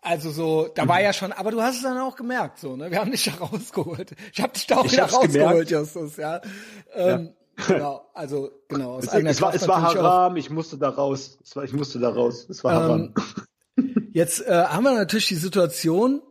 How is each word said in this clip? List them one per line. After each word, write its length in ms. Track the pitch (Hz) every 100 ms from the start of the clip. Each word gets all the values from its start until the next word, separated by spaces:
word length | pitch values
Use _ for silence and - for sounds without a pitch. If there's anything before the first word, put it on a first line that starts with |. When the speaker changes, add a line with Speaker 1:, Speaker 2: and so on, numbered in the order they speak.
Speaker 1:
Also 280 | - 170 160
so, 380 | 151 165 160 160
da 100 | 156
Speaker 2:
Mhm. 40 | 156
Speaker 1:
war 140 | 175
ja 100 | 202
schon, 180 | 196 190
aber 180 | 202 196
du 100 | 226
hast 160 | 226 247
es 60 |
dann 160 | 262 254
auch 180 | 262 -
gemerkt, 420 | 233 254 185 -
so, 160 | 147 127
ne? 140 | 160
Wir 100 | 175
haben 100 | 214
dich 140 | 254
da 80 | - 160
rausgeholt. 680 | 170 262 240 - 170 165 185 151 208
Ich 80 | -
hab 140 | -
dich 120 | - -
da 120 | 247
auch 80 | -
Speaker 2:
Ich 60 |
Speaker 1:
wieder 100 | 254
Speaker 2:
hab's 100 | -
Speaker 1:
rausgeholt, 560 | 247 220 143 156 175 160
Speaker 2:
gemerkt. 20 |
Speaker 1:
Justus, 460 | 165 151 180 156 147
ja. 240 | 151 170 214 196 214 208 -
Ähm, 400 | 226 180 180 165 _ _ -
Speaker 2:
Ja. 160 | -
Speaker 1:
genau, 320 | 175 143 139 -
also, 360 | - 151 143 139 - _
genau, 240 | 139 127
aus 100 | 127
Speaker 2:
Es, 60 | 123
Speaker 1:
eigener 180 | 139 156
Speaker 2:
es 120 | 143
war, 80 | 180
Speaker 1:
Kraft 120 | 180
Speaker 2:
es 60 | 185
war 120 | 185
Speaker 1:
natürlich 160 | 165 170
auch. 80 | 175
Speaker 2:
Haram, 260 | 180 180 180
ich 100 | 131
musste 300 | 156 160 139
da 100 | 139
raus. 500 | 131 139 135 - -
Es 100 | _
war, 100 | -
ich 100 | 143
musste 240 | 131 139 123
da 100 | 120
raus. 380 | 110 120 120 -
Es 160 | -
war 80 | 127
Speaker 1:
Ähm, 400 | 165 165 113 107
Speaker 2:
Haram. 0 | - - - - _ _ -
<laughs> 340 | 269 240 214
Speaker 1:
jetzt, 260 | 165 170 - -
äh, 180 | 175
haben 200 | 175 151
wir 100 | 262
natürlich 340 | 247 185 220 -
die 60 |
Situation 880 | 180 180 196 170 - 165 170 240 277 -